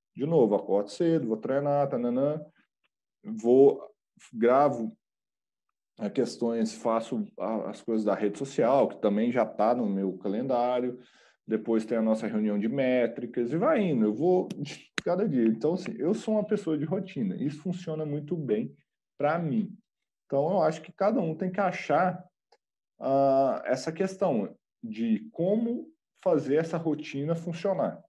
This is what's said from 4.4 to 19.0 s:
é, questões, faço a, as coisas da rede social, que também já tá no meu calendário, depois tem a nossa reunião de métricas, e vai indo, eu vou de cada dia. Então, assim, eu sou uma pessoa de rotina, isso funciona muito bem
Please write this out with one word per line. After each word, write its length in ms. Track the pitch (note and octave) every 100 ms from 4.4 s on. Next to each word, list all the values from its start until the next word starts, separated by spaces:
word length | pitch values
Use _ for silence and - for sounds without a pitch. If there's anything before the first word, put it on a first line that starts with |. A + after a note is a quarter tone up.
| A#2 C3 C#3+ A#2+ A2+ - _ _ _ _ _ _ _ _ _ -
é, 100 | G#2
questões, 640 | C3+ A2+ - A#2 A#2 A2
faço 520 | - A#2+ A2+ A2+ A2 G#2 -
a, 300 | F#2+ G#2+ F#2
as 120 | G#2+
coisas 220 | - A2
da 120 | G#2 G2
rede 220 | G#2 -
social, 520 | C#3 - A#2 C#3 -
que 80 | -
também 340 | G#2 G2+ A#2+
já 140 | A#2+ A2
tá 300 | - G#2+ B2
no 120 | G#2+
meu 300 | G2 G2 F#2
calendário, 840 | G#2 G#2 C3+ B2 B2 B2 B2 B2 - _ _ _ -
depois 380 | A2 A2+ A2+ A2
tem 120 | A#2
a 40 |
nossa 260 | A2 A2 G#2+
reunião 320 | G#2+ G#2+ G#2
de 80 | A2
métricas, 840 | C#3 B2+ B2+ A#2 - A#2+ B2+ A#2
e 40 | D#3+
vai 240 | C4+ D4
indo, 240 | F#3+ C3 G#2+
eu 80 |
vou 360 | A2 E3+ F#3 - -
de 340 | C#3+ - - -
cada 240 | - F#3 G#3+
dia. 180 | C3 A2+
Então, 300 | A2 D3+ F3+
assim, 200 | - -
eu 160 | D#3
sou 200 | A3 -
uma 100 | G#3+
pessoa 340 | G#3 G#3 - D3+
de 60 |
rotina, 520 | C#3+ G3 - C#3+ G2+ F2+
isso 240 | C#3+ C#3+
funciona 440 | F#3+ F3 - D#3 D3+
muito 300 | D3 D3 F3
bem 400 | C3 G#2+ C3+ - _ _